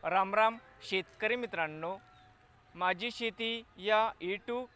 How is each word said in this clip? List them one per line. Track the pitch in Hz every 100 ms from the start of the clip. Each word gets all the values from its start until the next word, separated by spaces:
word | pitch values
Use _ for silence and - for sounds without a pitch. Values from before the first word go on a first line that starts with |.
राम | 165 185 190
राम | 208 220 226 - -
शेतकरी | - 190 - - 214 240
मित्रांनो, | 240 185 160 156 165 190 - - - _ _ - _
माझी | 170 180 185 233
शेती | 226 233 196 226 226 226 -
या | 190 214 220 -
YouTube | 170 196 - 240 254